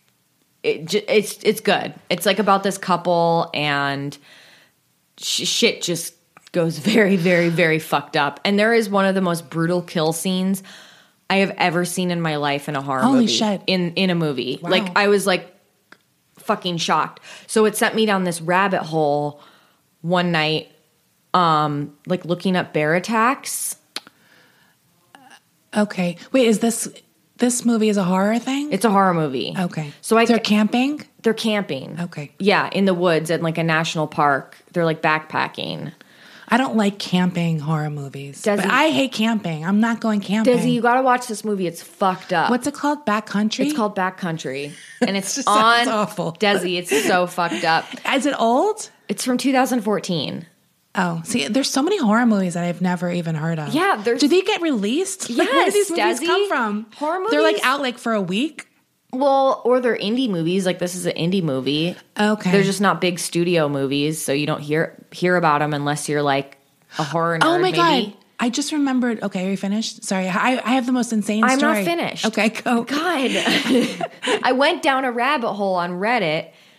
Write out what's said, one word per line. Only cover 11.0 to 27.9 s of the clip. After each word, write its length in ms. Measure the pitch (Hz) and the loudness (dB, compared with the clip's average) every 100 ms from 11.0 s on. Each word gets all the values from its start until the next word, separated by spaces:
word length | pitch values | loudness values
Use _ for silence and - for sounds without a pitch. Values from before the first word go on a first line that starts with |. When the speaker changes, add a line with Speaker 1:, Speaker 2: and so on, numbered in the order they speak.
| _ _ - | _ _ -2
Speaker 1:
I 80 | 190 | 2
have 140 | 196 - | 2 2
ever 260 | 180 165 | 0 2
seen 280 | 175 - 180 | -2 -2 -2
in 80 | 170 | 0
my 160 | 165 147 | -2 -2
life 320 | 143 143 151 | -2 -2 -4
in 80 | 147 | -6
a 40 | |
horror 180 | 139 131 | -4 0
Speaker 2:
Holy 200 | 254 254 | 2 4
Speaker 1:
movie. 100 | 226 | 2
Speaker 2:
shit. 300 | 220 220 185 - | 2 0 -2 0
Speaker 1:
In, 260 | 185 175 | 0 0
in 160 | 170 190 | 0 0
a 40 | |
movie. 460 | 170 156 127 - 160 | 0 0 -2 -6 -6
Speaker 2:
Wow. 80 | 170 | 0
Speaker 1:
Like, 220 | 185 190 180 | 0 0 0
I 120 | 202 | 2
was, 180 | 202 185 | 2 2
like, 260 | 180 - _ _ _ _ - _ _ _ _ | -2 -4 _ _ _ _ -20 _ _ _ _
fucking 380 | - 208 180 170 | -6 -4 -4 -6
shocked. 420 | 185 160 135 - - - - | -2 0 -2 -8 -20 -20 -2
So 160 | 220 | 2
it 120 | 214 208 | 2 2
sent 200 | 220 220 | -2 2
me 100 | 214 | 2
down 160 | 196 | 2
this 180 | 180 170 | 0 -2
rabbit 420 | 165 180 196 185 | 0 2 2 0
hole 580 | 156 160 147 147 147 - - _ _ _ _ _ | -2 0 2 0 -2 -8 -20 _ _ _ _ _
one 280 | 165 180 175 | 0 0 2
night, 400 | 165 156 156 - _ _ _ _ _ _ | 2 2 -2 -6 _ _ _ _ _ _
um, 640 | 185 170 156 151 147 147 - - | 2 4 4 2 -2 -6 -10 -6
like, 180 | 180 | -4
looking 300 | 165 175 196 | -2 -2 2
up 180 | 180 - | 0 0
bear 220 | 151 151 | 0 2
attacks. 840 | 175 185 226 233 285 - - - - _ - - _ _ _ _ _ _ _ _ _ _ - 262 - _ _ _ 214 | 0 0 0 2 0 -6 -8 -8 -12 _ -18 -18 _ _ _ _ _ _ _ _ _ _ -20 -20 -20 _ _ _ -2
Speaker 2:
Okay. 400 | 208 - 175 175 - | -2 0 -4 -4 0
Wait, 140 | 262 233 | 2 4
is 140 | 208 | 4
this, 280 | 226 220 151 - _ _ _ - | 2 -2 -8 -12 _ _ _ -2
this 260 | 240 240 | 0 0
movie 240 | 233 226 | 0 2
is 80 | 214 | 2